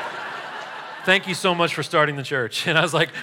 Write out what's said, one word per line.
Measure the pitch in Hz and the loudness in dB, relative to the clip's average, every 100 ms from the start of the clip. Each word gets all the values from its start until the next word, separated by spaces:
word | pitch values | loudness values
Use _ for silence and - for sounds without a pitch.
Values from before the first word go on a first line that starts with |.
| - | -8
<laughs> | - - - - - - - - - | -8 -8 -10 -10 -10 -12 -12 -12 -2
"Thank | - 190 190 | 4 4 2
you | |
so | 165 190 | 0 2
much | 175 170 - | 2 2 0
for | |
starting | 139 170 151 143 | 0 2 4 0
the | |
church." | 131 139 113 - - | -2 -2 -2 -2 2
And | 160 | 2
I | |
was | 165 | 4
like, | 156 165 - | 2 0 -4